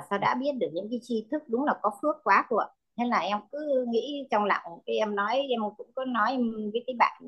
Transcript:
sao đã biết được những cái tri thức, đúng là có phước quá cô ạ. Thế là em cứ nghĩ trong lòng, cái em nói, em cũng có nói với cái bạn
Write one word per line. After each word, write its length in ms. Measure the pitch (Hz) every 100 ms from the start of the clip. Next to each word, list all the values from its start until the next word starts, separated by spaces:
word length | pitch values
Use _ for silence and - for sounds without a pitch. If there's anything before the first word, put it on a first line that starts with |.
| -
sao 100 | 196
đã 160 | 214 254
biết 160 | 277 262
được 100 | 156
những 140 | 165 208
cái 80 | 240
tri 240 | - 226 214
thức, 120 | 302 269
đúng 160 | 233 294
là 80 | -
có 100 | 311 311
phước 140 | 302 311
quá 220 | 208 196 -
cô 60 | 208
ạ. 100 | - - _ -
Thế 80 | 240
là 140 | 202
em 180 | 180 208 -
cứ 340 | 294 302 262 240
nghĩ 380 | 226 262 285 254
trong 140 | 214 208
lòng, 360 | 165 170 170 -
cái 100 | 226
em 200 | 214 202
nói, 220 | 208 254 277
em 120 | 233 214 202
cũng 140 | - -
có 100 | 262
nói 320 | 233 214 269 233 220 214
với 100 | 226 254
cái 80 | 240
bạn 220 | 185 -